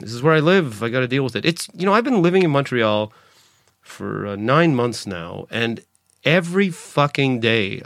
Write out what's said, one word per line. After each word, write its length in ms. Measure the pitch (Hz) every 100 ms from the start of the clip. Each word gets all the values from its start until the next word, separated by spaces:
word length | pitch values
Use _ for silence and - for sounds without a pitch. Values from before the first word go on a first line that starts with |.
this 100 | 101
is 100 | 117
where 120 | 143
I 80 | 156
live. 420 | 151 190 151 104
I 60 | 117
gotta 180 | 127 127
deal 160 | 135
with 140 | 131 -
it. 80 | 160
It's, 240 | 170 -
you 120 | - 180
know, 80 |
I've 100 | 208
been 180 | 240 240
living 220 | 170 185
in 80 | 175
Montreal 600 | 143 135 123 110 107 107 _ _ _ _ _ _ _
for, 460 | - - 101 101 101
uh, 80 | 101
nine 400 | 110 143 170 131
months 320 | 120 110 101
now, 400 | 90 85 95 92
and 300 | 110 117 110 _ _ _ _ -
every 440 | 170 170 185 202
fucking 720 | 165 - - 143 - 135 123
day, 420 | 113 113 98 104